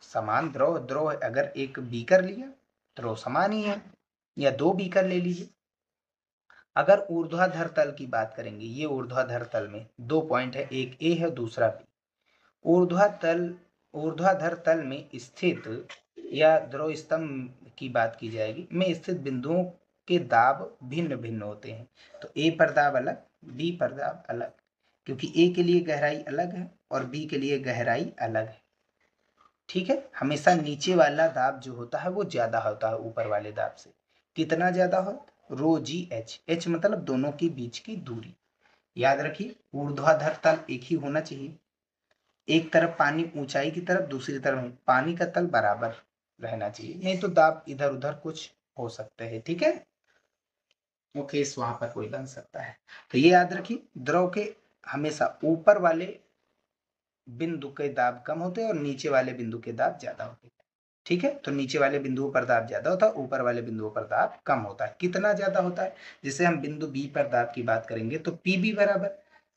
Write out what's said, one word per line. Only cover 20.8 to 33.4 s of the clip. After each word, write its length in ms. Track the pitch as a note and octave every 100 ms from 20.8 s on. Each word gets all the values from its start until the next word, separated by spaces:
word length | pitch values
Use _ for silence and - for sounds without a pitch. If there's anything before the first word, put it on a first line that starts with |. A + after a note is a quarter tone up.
भिन्न 320 | B2+ D#3 E3 A#2+
भिन्न 260 | A#2 A2
होते 300 | G#2 G#2+ A#2
हैं। 160 | A2 A#2 _ - -
तो 60 | C#3 -
ए 140 | D#3+
पर 200 | D#3+ -
दाब 260 | C#3+ C#3+ C3
अलग, 260 | C3+ B2+ _ _
बी 280 | D3 B2 E3+ F3
पर 120 | B2+
दाब 320 | C#3 - - -
अलग, 220 | A#2+ - _ _ _ _ _ -
क्योंकि 260 | C3 - E3
ए 120 | F3
के 140 | F3
लिए 180 | F3 F3
गहराई 420 | D#3+ C#3+ D3 D#3
अलग 320 | - C#3+ F3+
है 200 | F3+ F3 _ -
और 140 | C3
बी 220 | B2 D3 D#3
के 120 | C#3+
लिए 200 | C#3 C#3
गहराई 540 | B2+ A#2+ A#2+ C3 F#3 -
अलग 280 | A#2 A#2 A2+
है। 160 | - _ _ _ _ _ _ _ _ _ _ -
ठीक 220 | F#3 F#3
है, 200 | C4+ - -
हमेशा 360 | C3+ D3 F3+
नीचे 400 | E3+ D3 D3 F#3
वाला 340 | F3+ D3 D3+ D#3+
दाब 320 | C3+ C3+ C3+
जो 140 | B2+
होता 240 | A#2+ A#2+ -
है 120 | F3
वो 140 | F#3+
ज्यादा 340 | F3 B2 A2+ A2+
होता 300 | A2 G#2 A2
है 80 | A2+
ऊपर 300 | A2+ A#2 G#2+
वाले 260 | G#2